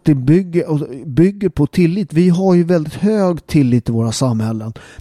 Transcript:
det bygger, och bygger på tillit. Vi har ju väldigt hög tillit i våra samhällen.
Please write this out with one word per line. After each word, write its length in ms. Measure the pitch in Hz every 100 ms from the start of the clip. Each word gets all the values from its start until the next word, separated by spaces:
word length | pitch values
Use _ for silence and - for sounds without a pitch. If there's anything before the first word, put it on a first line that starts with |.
det 120 | - 143
bygger, 460 | 123 165 185 170 -
och 100 | 151 147 131 156
bygger 440 | 127 180 202 196
på 180 | - 147
tillit. 460 | - 170 185 180
Vi 160 | 151 180
har 240 | 175 190
ju 100 | 175
väldigt 300 | 170 180 156
hög 540 | 120 202 220 185 170 -
tillit 420 | 156 131 120 -
i 20 |
våra 200 | 113 113
samhällen. 600 | 110 131 113 110 110 110 - - -